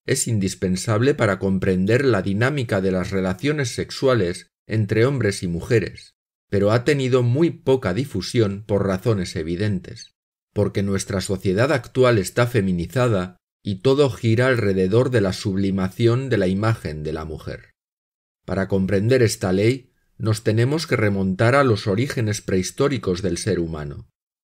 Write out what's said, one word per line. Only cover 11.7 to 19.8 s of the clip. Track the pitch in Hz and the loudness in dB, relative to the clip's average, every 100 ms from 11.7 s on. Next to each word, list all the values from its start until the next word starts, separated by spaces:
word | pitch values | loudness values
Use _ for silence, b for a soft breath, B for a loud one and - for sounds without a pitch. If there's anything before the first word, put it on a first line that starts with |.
actual | 139 - - 127 113 | 0 -2 2 4 4
está | 92 - 120 | 0 0 0
feminizada | 120 95 87 82 127 123 98 90 - _ _ 104 | 2 0 -2 -2 0 2 0 -2 -10 _ _ -8
y | 98 | -2
todo | 131 135 143 | 2 4 2
gira | - 113 110 127 | 2 0 2 2
alrededor | 120 101 95 92 110 131 | 2 2 2 2 2 2
de | 123 | 2
la | 98 | 0
sublimación | 95 110 95 98 95 92 - 117 120 135 | -2 -4 -2 0 0 -2 0 2 2 0
de | 107 | 0
la | 92 | 0
imagen | 95 110 113 82 76 | 0 0 -2 -4 -8
de | 78 | -6
la | 78 | -8
mujer. | 78 78 - - - _ _ _ _ _ _ _ | -8 -10 -10 -12 -16 _ _ _ _ _ _ _
Para | - 90 95 | -6 -4 0
comprender | 98 95 98 110 131 | 0 2 2 4 4
esta | 110 - 92 | 2 0 -2
ley, | 95 110 131 | 2 2 0